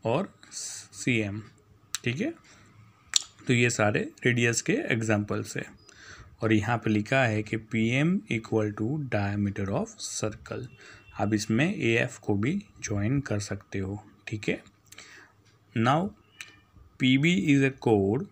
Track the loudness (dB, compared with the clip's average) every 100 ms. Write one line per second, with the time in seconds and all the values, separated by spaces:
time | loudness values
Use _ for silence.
0 | 0 0 -2 -10 -18 -14 -12 -12 -16 -8
1 | 0 0 0 -6 -12 _ _ _ _ -6
2 | -4 -2 -4 -6 -20 -20 -20 -20 -20 _
3 | _ -4 -4 -16 0 2 2 4 2 2
4 | -4 -2 0 2 2 0 0 -2 0 -2
5 | 2 0 0 -6 -6 -8 -10 -16 -20 -20
6 | -20 -20 -20 -4 2 4 4 0 2 0
7 | 2 2 2 2 -2 -6 -4 0 2 2
8 | 2 0 -2 -6 0 0 0 -2 -4 -4
9 | -2 -2 -2 0 -2 -2 -4 -4 -4 -10
10 | -12 -6 -6 -8 -10 -10 -10 -16 -20 -20
11 | -20 -4 0 0 2 2 2 0 0 2
12 | 0 -4 -4 0 0 -2 -6 -14 -6 -2
13 | 0 -2 -2 -4 -4 -10 -8 -6 -6 -8
14 | -12 _ -10 -8 -4 -4 -6 _ _ -20
15 | -20 -20 -20 _ _ _ _ 0 2 2
16 | 0 -8 _ _ -20 -20 _ -20 -20 _
17 | 4 4 4 2 4 4 4 2 4 4
18 | 4 0 -2